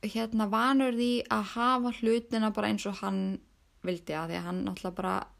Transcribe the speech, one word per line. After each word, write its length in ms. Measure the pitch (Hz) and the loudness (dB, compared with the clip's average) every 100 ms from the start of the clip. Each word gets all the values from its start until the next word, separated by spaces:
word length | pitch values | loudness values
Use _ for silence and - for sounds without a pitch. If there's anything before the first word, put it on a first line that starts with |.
hérna, 460 | 214 220 226 226 214 | -4 -4 -2 0 2
vanur 440 | 220 254 269 262 | 4 4 6 4
því 340 | 240 240 240 - | 2 2 0 0
að 140 | 214 | -2
hafa 480 | 208 233 240 254 240 233 | -2 0 2 2 0 0
hlutina 520 | 226 233 233 226 214 | 2 2 0 0 0
bara 140 | 208 214 | 0 0
eins 180 | 208 202 | 0 -2
og 80 | 196 | -4
hann 380 | 196 190 190 190 _ _ _ _ | -4 -2 -2 -4 _ _ _ _
vildi, 300 | 180 175 - | -6 -6 -4
af 160 | 156 165 | -6 -4
því 80 | 175 | -6
að 80 | 175 | -4
hann 180 | 185 | -4
náttúrulega 300 | 196 185 185 | -4 -6 -8
bara 320 | 180 185 190 - - | -4 -2 -2 -4 -16